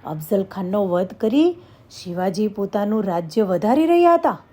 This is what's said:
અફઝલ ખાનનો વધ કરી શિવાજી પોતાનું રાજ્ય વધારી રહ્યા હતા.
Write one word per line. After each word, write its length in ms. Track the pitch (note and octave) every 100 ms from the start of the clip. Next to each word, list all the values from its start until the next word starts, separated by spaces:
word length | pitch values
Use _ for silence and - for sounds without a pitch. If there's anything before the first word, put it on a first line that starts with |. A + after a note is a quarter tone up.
| -
અફઝલ 340 | D#3 - G3+ F#3+
ખાનનો 260 | - F3+ G#3 G3
વધ 200 | F3 F3+ -
કરી 260 | A3 C4+ E4+ E4+ - - _ -
શિવાજી 500 | F3+ F3 F#3 F3+ G#3+ G#3
પોતાનું 480 | G3 G#3 G3+ A3 G3+
રાજ્ય 380 | E3+ E3 A3+ G3+
વધારી 380 | F3+ G#3 C4 D#4+
રહ્યા 240 | F4 F4 E4+
હતા. 180 | E4 C4 -